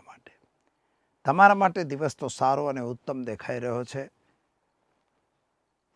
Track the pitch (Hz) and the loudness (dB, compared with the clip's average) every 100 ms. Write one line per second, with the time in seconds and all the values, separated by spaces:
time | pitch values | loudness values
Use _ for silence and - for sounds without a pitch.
0 | - - - _ _ _ _ _ _ _ | -18 -20 -20 _ _ _ _ _ _ _
1 | _ _ 135 165 202 196 190 185 156 143 | _ _ 0 6 8 8 2 0 -4 -4
2 | 151 - 131 - 131 139 147 135 120 123 | -4 -4 -8 -2 0 0 -2 -4 -6 -8
3 | - 131 120 104 - 123 123 120 120 139 | -10 -8 -8 -10 -8 -6 -4 -6 -6 -10
4 | 135 _ _ _ _ _ _ _ _ _ | -12 _ _ _ _ _ _ _ _ _
5 | _ _ _ _ _ _ _ _ _ | _ _ _ _ _ _ _ _ _